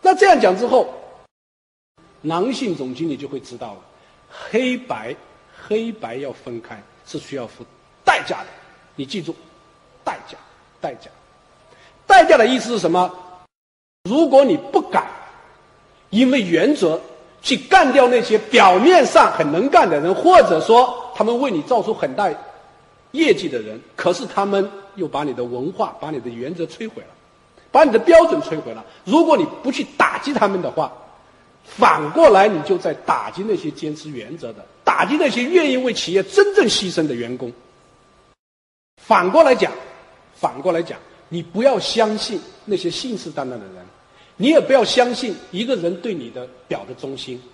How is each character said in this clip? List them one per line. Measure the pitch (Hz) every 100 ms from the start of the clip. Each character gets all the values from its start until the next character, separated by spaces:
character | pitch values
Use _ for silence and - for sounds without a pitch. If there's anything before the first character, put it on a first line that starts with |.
那 | 370 381
这 | 392
样 | 311
讲 | 208 190
之 | 233
后， | 247 175 - - - _ _ _ _ _ _ _ _ _ _
狼 | 147 165 214
性 | 240 254 160
总 | 131
经 | 127 165
理 | 131
就 | 135
会 | 139
知 | - 120
道 | 117 98
了， | _ _ _ _ _ - -
黑 | 214 254 254
白， | - 117 110 143 - _ _ _ -
黑 | 214 226
白 | - 113 120
要 | 139
分 | 117 - 117
开， | 113 110 - _ _
是 | 151
需 | - 135
要 | 117
付 | - 120 _ _ _
代 | - 294 202
价 | 175
的。 | - - - _ _ -
你 | 135
记 | 208
住， | 156 - _ _ _ _ _ _
代 | - 170 -
价， | - _ _ _ _
代 | 165 123
价。 | - _ _ _ _ _ _ _ _ _ _
代 | 381 320
价 | 311
的 | 226
意 | 254
思 | 220
是 | 233
什 | 170
么？ | 175 180 - - - _ _ _ _ _ _ 175
如 | 254 320
果 | 269
你 | 277 165 -
不 | -
敢 | - 175 - - - - _ _ _ _ _ _ _
因 | 202 254
为 | 269
原 | 190 165 208 302
则 | 180 160 - - - _
去 | - 262
干 | - 381 302
掉 | 277 247
那 | 247
些 | - 214
表 | 208 240 196 185
面 | 262 359 262
上 | - -
很 | - 151
能 | 165 254
干 | 359 233
的 | 151
人， | 160
或 | 196 330 359
者 | 254 160
说 | - 233 247 - - -
他 |
们 | 214 240
为 | 277
你 | 180
造 | 147 247
出 | 196
很 | 220 151 -
大 | 202 151 - - _ _ _ _ _
业 | 262 320
绩 | 185 170
的 | 127
人， | 107 107 - -
可 | 180
是 | 180 220
他 | - 202
们 | 202 196 - - -
又 | 160
把 | 139
你 | 147
的 | 123
文 | 120 123 139
化、 | 190 196 -
把 | 147
你 | 147
的 | 117
原 | 117 123
则 | 170 165
摧 | - 220
毁 | -
了， | - _ _ _ _ _ _
把 | 170
你 | 208
的 | 226
标 | - 330 339
准 | 311
摧 | - 156
毁 | 123
了。 | 110 - -
如 | - 269 330
果 | 294
你 | 156 -
不 | 254
去 | - 220 -
打 | 156 -
击 | -
他 | 262 202
们 | 190
的 | 151
话， | 139 143 - - _ _ _ _ _
反 | _ - 220 156 151
过 | 170 330
来 | 196 208
你 | 185
就 | 143 180
在 | 180
打 | 147 - 151 107
击 | 113
那 | 208 185
些 | 156
坚 | 147 156 151
持 | 156
原 | 135 107 165
则 | 120
的， | 104 - _
打 | - 147
击 | 185 294
那 | 302
些 | 233
愿 | 247 359 302
意 | 254
为 | 254
企 | 226 -
业 | 185
真 | 190 - 403
正 | 403 247
牺 | - 190
牲 | 175 156
的 | 120
员 | 117 123
工。 | 123 120 _ _ _ _ _ _ _ _ _ _ _ _ _ _
反 | - 208 180
过 | 262
来 | 302 247
讲， | 180 - - - _ _ _ _
反 | - 123
过 | 147
来 | 165
讲， | 170 - - _ _
你 | 170
不 | 165 190
要 | 254 233
相 | - 220 220 214
信 | - 190 - -
那 | - 190
些 | 165
信 | - 262 214
誓 | -
旦 | 147
旦 | 135
的 | 123
人， | 98 92 92 _ _ _ _ _
你 | 226
也 | 320
不 | -
要 | 262
相 | 214 - 247
信 | 240 247 170 -
一 | 180
个 | 233 247
人 | 170 180
对 | 233
你 | 180 117
的 | 110 127 - _
表 | 135 101
的 | 127
忠 | 139 135
心。 | - 123 127